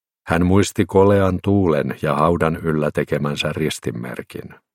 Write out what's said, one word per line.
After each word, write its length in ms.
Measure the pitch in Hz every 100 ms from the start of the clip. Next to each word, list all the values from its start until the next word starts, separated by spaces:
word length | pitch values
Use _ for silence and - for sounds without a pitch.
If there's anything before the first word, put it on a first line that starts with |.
| _ _ -
Hän 200 | 85 90
muisti 380 | 98 95 - 87
kolean 520 | 95 101 101 95 90
tuulen 560 | 101 101 90 71 64 -
ja 120 | 78
haudan 420 | 71 80 85 80 80
yllä 340 | 80 78 76
tekemänsä 580 | - 73 73 73 73 76
ristinmerkin. 1040 | 78 78 - - 58 62 60 - - - - _